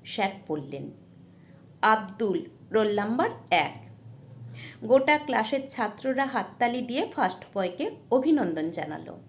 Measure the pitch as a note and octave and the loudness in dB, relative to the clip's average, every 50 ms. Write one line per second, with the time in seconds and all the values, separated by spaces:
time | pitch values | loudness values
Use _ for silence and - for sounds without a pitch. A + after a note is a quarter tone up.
0 | _ - - - G3 G3 G3 - - - D#3 D3+ C#3 C#3 C#3 C#3 C#3+ D3 - - | _ -8 -2 -2 -2 -2 -2 -8 -8 -6 -6 -6 -6 -10 -10 -10 -12 -12 -14 -18
1 | - - - - - - - - - - - - - - - - - G#3+ A3 A3 | -20 -20 -20 -20 -20 -20 -20 -20 -20 -20 -20 -20 -20 -20 -4 2 4 4 4 4
2 | G3+ F#3 - - A#3 G3+ F3+ E3 - - - - - - F#3 A3 G#3+ G#3+ G#3 G3+ | 2 -8 -6 -2 -2 0 0 -2 -4 -6 -16 -20 -14 0 2 2 4 4 2 0
3 | G#3 G#3+ A#3 C4 F4+ A#4 - - - - F3+ E3 D3 - - - - - - - | 0 0 0 0 0 0 -2 -6 -2 2 2 2 2 0 -4 -12 -18 -20 -20 -20
4 | - - - - - - - - - - - - - - - - - A3 B3+ C4+ | -20 -20 -20 -20 -20 -20 -18 -18 -16 -16 -16 -16 -16 -16 -14 -12 2 6 6 6
5 | C4+ D4+ D4+ D4 D4 - B3 A3 A3 A3 C#4+ C4 C4+ - - - A3+ G#3+ - - | 8 6 2 2 2 0 0 0 0 0 -2 -2 -2 -4 -4 -4 -4 -4 -4 -4
6 | - C4 C4 B3+ C#4 C4+ C4+ A3+ F#3+ - - - B3 A#3+ A#3+ B3+ - A#3+ A#3+ C#4 | -2 -2 0 0 0 0 0 -4 -4 -4 -2 0 0 0 2 -2 -4 -2 -2 -2
7 | A4 A4+ - D4+ A#3 F#3 - - - - - G3 F#3 F3+ - - D4+ A4+ - - | -2 -2 0 0 0 0 0 -4 -12 -8 -4 -2 -2 -2 -2 -4 -6 -6 -6 -10
8 | - - A#3 C4 C4 D#4 D4+ C#4+ G#3+ F3 D#3 D#3 D#3 E3 E3+ F3 D3+ D3+ D#3 D#3 | -2 2 2 4 4 4 4 4 2 0 0 -2 -2 -2 -4 -6 -6 -6 -8 -10
9 | D#3+ - E2+ - - | -10 -14 -16 -16 -18